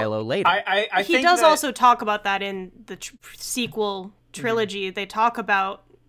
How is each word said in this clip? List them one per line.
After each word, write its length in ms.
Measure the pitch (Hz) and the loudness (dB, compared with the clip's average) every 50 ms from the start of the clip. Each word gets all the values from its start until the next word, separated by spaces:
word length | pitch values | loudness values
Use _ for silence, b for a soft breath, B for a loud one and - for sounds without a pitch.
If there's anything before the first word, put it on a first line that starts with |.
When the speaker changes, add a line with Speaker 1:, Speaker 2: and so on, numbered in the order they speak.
Speaker 1:
Kylo 220 | 110 107 107 107 110 | 4 2 -2 -2 -2
later. 220 | 113 143 202 175 170 | -2 -2 -2 0 -2
Speaker 2:
I, 140 | 185 202 - | -2 -2 -2
I, 220 | 196 190 202 220 - | -2 0 0 0 0
I 100 | 185 185 | -2 -2
Speaker 3:
He 120 | 202 - 339 | 0 2 0
Speaker 2:
think 120 | 254 277 | 2 4
Speaker 3:
does 140 | 349 359 349 | 4 4 6
Speaker 2:
that 60 | 339 | 6
Speaker 3:
also 260 | 311 302 294 302 269 | 6 6 4 0 -4
talk 300 | - - 247 247 240 247 | 0 4 6 6 6 4
about 220 | 233 214 208 208 - | 0 -2 -2 -2 -2
that 180 | 196 196 190 | -2 -2 -2
in 280 | 196 196 196 190 185 180 - 254 214 | -4 -6 -6 -8 -10 -12 -16 -20 -18
the 100 | - 185 | -16 -16
tr-, 180 | - - - - - - - - | -14 -14 -18 -18 -18 -20 -20 -18
sequel 760 | - - - - 254 240 - - 220 208 202 196 190 185 208 _ _ _ _ | -14 -10 -6 -4 -4 -4 -4 -2 -4 -2 -2 -4 -6 -10 -14 _ _ _ _
trilogy. 560 | - 190 226 226 226 226 220 185 196 202 190 190 | -12 -6 -2 0 0 0 0 -2 -4 -6 -6 -6
Speaker 2:
Mm-hmm. 40 | 185 | -6
Speaker 3:
They 120 | 208 196 | -6 -8
talk 320 | 190 - 214 226 240 233 233 | -6 0 2 2 2 2 -2
about 460 | 190 214 202 196 190 196 202 - _ _ _ _ _ | 0 2 2 2 2 -2 -4 -10 _ _ _ _ _